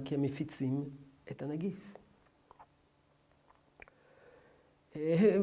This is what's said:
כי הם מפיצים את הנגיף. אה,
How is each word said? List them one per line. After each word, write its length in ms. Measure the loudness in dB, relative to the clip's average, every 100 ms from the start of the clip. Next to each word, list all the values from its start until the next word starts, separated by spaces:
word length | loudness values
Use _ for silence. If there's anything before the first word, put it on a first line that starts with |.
| -2
כי 100 | -2
הם 60 |
מפיצים 680 | 0 -2 -6 -4 -2 -2 -4 -10 -20 -20 -16
את 100 | -10
הנגיף. 520 | -8 -4 -6 -8 -12 -20 -20 _ _ _ -20 -20 -20 _ _ _ _ _ _ _ _ _ _ -20 -20 -20 _ -20 -20 -20 -20 _ _ _ _ -4
אה, 420 | 2 6 6 6